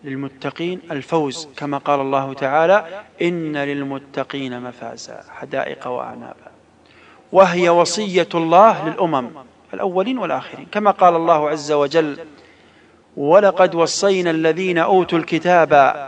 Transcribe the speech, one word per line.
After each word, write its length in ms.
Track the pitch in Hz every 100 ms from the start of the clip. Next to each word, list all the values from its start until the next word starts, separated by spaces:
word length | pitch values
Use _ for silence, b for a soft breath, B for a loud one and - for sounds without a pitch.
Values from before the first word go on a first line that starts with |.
وللمتقين 760 | 143 135 139 135 143 - 170 185 -
الفوز، 580 | 143 127 165 143 123 - -
كما 220 | 143 143
قال 220 | - 143
الله 340 | 135 135 135
تعالى: 680 | 135 139 143 165 202 165 190 214 -
"إن 340 | 170 180 156 147
للمتقين 1040 | 143 143 139 135 139 143 135 139 131 123
مفازا، 640 | 123 117 117 120 - 117 -
حدائق 560 | - 143 135 139 139 135
وأعنابا". 640 | 127 123 120 120 - - _ _ _ _ b b b _
وهي 360 | 180 190 175 175
وصية 600 | 170 165 - 214 180 165
الله 540 | 170 165 170 220 170 156
للأمم 420 | - 180 143 120 - - _ _
الأولين 440 | - 202 180 196 262
والآخرين، 480 | 180 143 - - 143
كما 180 | 208 208
قال 260 | 190 180 170
الله 340 | 165 160 151
عز 220 | 156 143
وجل: 460 | 147 143 160 156 139 - - b b b b b b _ -
"ولقد 580 | 143 180 202 175 185
وصينا 560 | 165 160 - 196 190 175
الذين 480 | 160 160 160 185 175
أوتوا 400 | 170 190 170 170
الكتاب 800 | 160 160 175 180 156 147 131 147